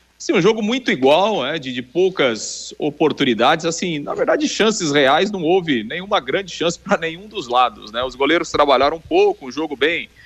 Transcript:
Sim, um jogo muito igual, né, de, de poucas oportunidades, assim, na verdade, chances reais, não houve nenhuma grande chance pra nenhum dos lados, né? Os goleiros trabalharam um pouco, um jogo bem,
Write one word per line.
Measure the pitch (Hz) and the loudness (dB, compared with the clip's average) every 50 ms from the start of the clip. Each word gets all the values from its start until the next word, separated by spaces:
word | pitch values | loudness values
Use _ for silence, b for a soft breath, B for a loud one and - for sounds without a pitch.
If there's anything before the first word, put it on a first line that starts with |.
| b b b - | b b b -12
Sim, | - - | -4 0
um | 320 202 | 0 2
jogo | 160 208 226 220 | 4 4 2 2
muito | 214 208 240 269 262 - | 0 -2 -2 -2 -2 -2
igual, | 208 131 127 135 147 170 190 220 208 170 123 | -2 2 4 4 6 6 4 2 0 -2 -2
né, | 135 160 165 | -4 -4 -6
de, | 135 131 | -6 -8
de | 123 123 | -8 -8
poucas | 120 - - 170 185 190 180 - 151 123 113 107 - - - - - - - | -8 -6 0 0 0 0 2 2 0 0 0 -2 -8 -12 -12 -12 -14 -14 -10
oportunidades, | - - 147 147 - 165 147 - - 147 131 113 104 117 135 160 160 160 | -6 -6 -4 -2 0 0 0 0 0 0 0 2 2 4 2 2 2 0
assim, | 165 160 - - 180 160 147 | -4 -4 -4 -4 -4 -4 -6
na | 143 - - | -6 -6 -4
verdade, | - 170 - - 147 - 247 | -2 0 0 0 0 0 -2
chances | - - 196 220 214 - 185 147 | 0 0 0 0 0 0 -2 0
reais, | 139 147 139 131 143 160 196 214 | 2 2 4 4 4 2 2 0
não | 208 190 160 | -4 -4 0
houve | 156 180 196 170 160 143 117 107 | 0 0 0 0 0 -2 -2 -4
nenhuma | 113 151 175 185 202 208 180 | -6 -8 -10 -6 -2 -2 -2
grande | 139 240 - 185 202 175 | -2 -2 -4 -4 -4 -6
chance | - - 156 170 170 | -8 -4 -4 -4 -4
pra | - - 190 202 | -4 -2 -2 -2
nenhum | 165 165 165 160 175 202 220 | 0 -2 -4 -8 -10 -16 -14
dos | 214 208 147 | -12 -10 -6
lados, | 120 120 123 123 120 107 104 101 107 | 0 2 2 2 2 0 -6 -16 -10
né? | 104 117 | -6 -6
Os | 127 131 123 | -6 -4 -2
goleiros | 123 139 143 160 175 165 - | -2 0 2 2 0 0 -2
trabalharam | - 143 147 143 135 123 135 143 160 | 0 2 4 4 6 4 4 2 0
um | 165 | -2
pouco, | - - 156 185 208 202 185 - 147 | -6 0 2 4 4 4 2 -2 -8
um | 127 | -12
jogo | 120 143 160 156 147 | -8 -6 -6 -6 -4
bem, | 120 131 156 170 151 117 - B B B | -2 0 0 0 -2 -6 -10 B B B